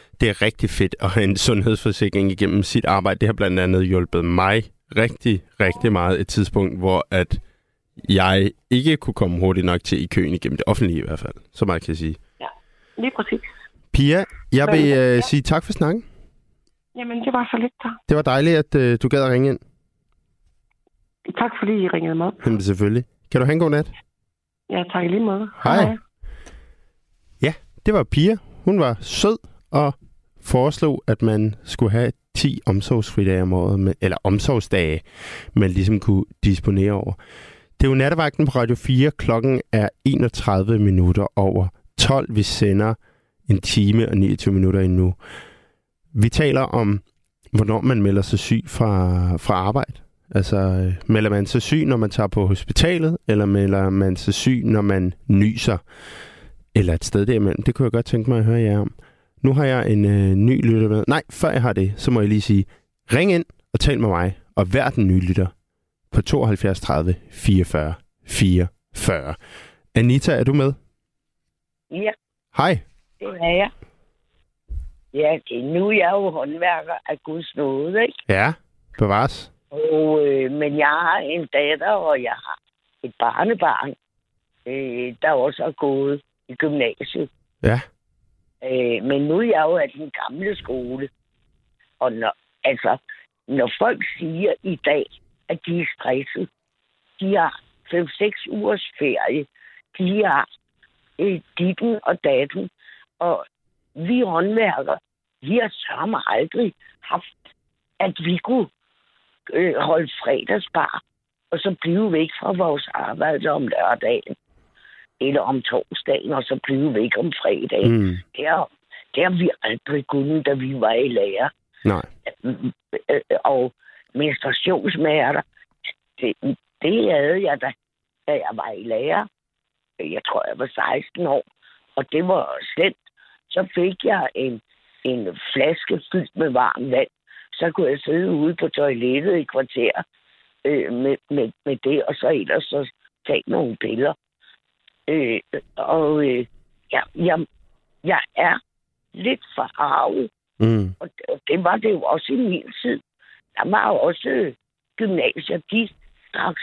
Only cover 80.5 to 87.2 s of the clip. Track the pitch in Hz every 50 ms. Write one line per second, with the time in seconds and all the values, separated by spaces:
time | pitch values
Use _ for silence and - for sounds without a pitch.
80.5 | 139 147 151 147 143 151 147 147 151 160 175 165 170 202 - 139 160 170 160 -
81.5 | - 143 147 147 156 143 156 202 214 196 170 156 147 135 123 117 113 - - -
82.5 | 76 - _ _ _ _ _ _ _ _ - 123 - _ 120 117 113 - 165 214
83.5 | 233 180 175 156 113 - - 139 - - _ _ _ _ _ _ _ _ _ _
84.5 | _ _ _ 123 131 139 139 131 120 123 123 123 117 - - 156 151 131 127 147
85.5 | - - 123 160 143 - 151 143 139 135 139 139 143 143 - _ _ _ _ -
86.5 | 127 - 160 151 147 143 123 117 - - - - - -